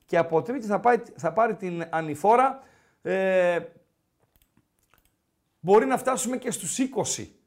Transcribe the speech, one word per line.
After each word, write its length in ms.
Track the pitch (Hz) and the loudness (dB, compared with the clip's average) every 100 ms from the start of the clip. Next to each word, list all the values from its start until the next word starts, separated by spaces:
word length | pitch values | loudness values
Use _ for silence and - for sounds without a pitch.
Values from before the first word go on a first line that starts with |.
| _ | _
και 120 | 170 | 0
από 240 | 165 160 | 2 0
Τρίτη 240 | 160 269 214 | -2 -6 -4
θα 140 | 202 | 0
πάει, 180 | 226 240 233 - | 2 2 -2 -6
θα 180 | 160 | -4
πάρει 220 | 160 233 190 | 0 0 -2
την 300 | 185 170 165 | -6 -8 -6
ανηφόρα, 760 | 160 160 147 202 240 262 262 - _ _ _ | -6 -4 -2 4 4 4 0 -14 _ _ _
ε, 580 | 165 190 190 185 180 170 165 - _ _ _ _ _ _ _ _ _ _ _ _ _ _ _ _ _ _ | -4 -2 2 2 2 0 -4 -16 _ _ _ _ _ _ _ _ _ _ _ _ _ _ _ _ _ _
μπορεί 260 | 170 214 262 | 4 4 6
να 120 | 254 | 0
φτάσουμε 400 | 254 262 220 254 | -2 -4 -4 -6
και 140 | 254 | -6
στους 260 | - 170 - | -8 -8 -4
είκοσι 580 | 262 202 143 - 98 _ | -4 -2 -4 -6 -10 _